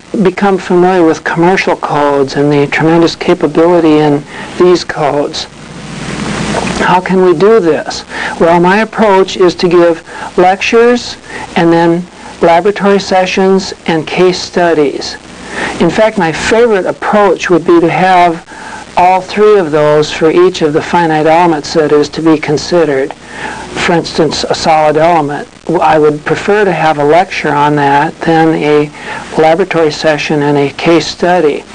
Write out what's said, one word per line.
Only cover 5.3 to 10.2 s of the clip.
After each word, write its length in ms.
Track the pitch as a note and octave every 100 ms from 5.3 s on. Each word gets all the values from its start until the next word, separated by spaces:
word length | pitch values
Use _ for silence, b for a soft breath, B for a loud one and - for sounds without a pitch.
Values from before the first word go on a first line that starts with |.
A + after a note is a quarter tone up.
| - - - - - - - - - - - - - - -
How 200 | - F3+
can 240 | F3+ F#3
we 80 | F#3
do 280 | D#3 G3 A3+
this? 440 | E3+ C3+ - - - B B B
Well, 200 | E3 F3
my 180 | F3 G3+
approach 580 | A3 - G#3+ F#3+ F#3+ -
is 180 | F3+
to 140 | F3+ F3+
give 360 | F3 E3+ E3 B B